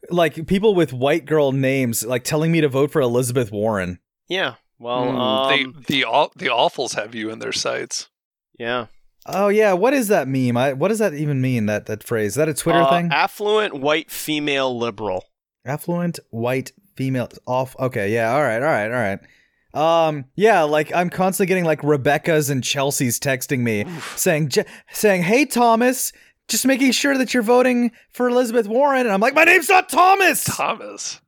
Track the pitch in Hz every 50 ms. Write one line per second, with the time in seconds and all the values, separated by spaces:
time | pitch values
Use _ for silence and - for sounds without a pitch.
0 | - - 175 175 170 160 151 160 160 - 185 196 190 226 202 180 170 139 131 123
1 | 123 139 156 170 - - 151 156 147 139 131 139 135 131 135 135 131 120 113 -
2 | - 110 - 123 - - 160 151 156 165 165 165 156 147 123 135 139 147 - 156
3 | 135 120 117 123 131 120 123 135 123 101 110 104 104 110 110 98 92 87 90 -
4 | _ _ _ _ _ _ 165 185 180 139 113 _ _ _ _ _ 113 117 120 127
5 | 127 123 131 127 127 127 131 131 135 135 135 143 135 135 - - 127 - 160 135
6 | 127 113 117 135 156 160 _ - 180 143 123 117 135 165 - - 131 110 - -
7 | 107 110 117 117 107 107 113 113 117 113 113 - - - 123 120 - - - -
8 | - _ _ _ _ _ _ _ _ _ _ _ 120 117 120 123 117 110 - -
9 | _ _ _ _ _ - 147 185 202 208 202 214 214 208 190 180 190 247 285 277
10 | 247 196 214 175 143 131 135 135 127 123 117 120 127 143 135 131 151 190 226 208
11 | 220 202 147 143 156 147 147 131 127 131 127 120 107 104 107 104 - - 110 107
12 | - - 120 113 107 104 98 123 156 156 156 - - 165 165 - 135 135 139 175
13 | 175 170 151 147 170 196 - - 208 208 214 214 214 196 - 139 131 147 151 160
14 | 160 _ - - - - 156 151 147 147 143 139 135 131 127 120 117 117 107 98
15 | 113 104 92 92 - _ _ _ _ _ _ _ _ - 139 151 - - 175 175
16 | 175 175 160 - - _ - 117 113 120 127 135 131 131 _ _ _ _ _ -
17 | 131 135 131 127 117 - - - _ - 123 127 131 127 - - 131 127 123 120
18 | 101 101 110 117 113 113 120 143 151 131 110 113 127 156 156 113 104 107 120 127
19 | 117 98 98 113 _ - _ _ _ _ _ _ _ _ _ 131 151 165 165 165
20 | 165 160 156 147 131 - _ - 190 220 220 180 160 147 147 151 156 - - 170
21 | 180 180 - - 185 185 190 - 202 170 190 185 175 165 156 - - 147 151 143
22 | 123 156 143 151 - - 170 156 151 127 143 131 120 - - 143 139 139 135 -
23 | 143 123 117 - - 143 135 127 - - 151 127 120 117 110 104 104 175 175 160
24 | - - - - - 185 170 147 156 143 123 196 196 - - - - _ - -
25 | - 214 196 185 175 165 214 262 302 285 - 240 240 233 226 226 240 254 262 254
26 | - - - - _ _ _ _ _ _ - 220 - 254 269 240 269 262 226 -
27 | - 285 277 262 262 - - 254 226 202 247 247 254 254 247 240 240 233 - -
28 | _ _ _ - 247 247 240 247 262 226 226 247 226 202 220 247 285 294 269 262
29 | 254 233 196 196 208 254 277 302 320 339 349 370 311 - 403 370 370 - - 302
30 | 349 370 392 392 392 349 277 196 - - - - 139 156 - - - 208 208 208
31 | - - - - _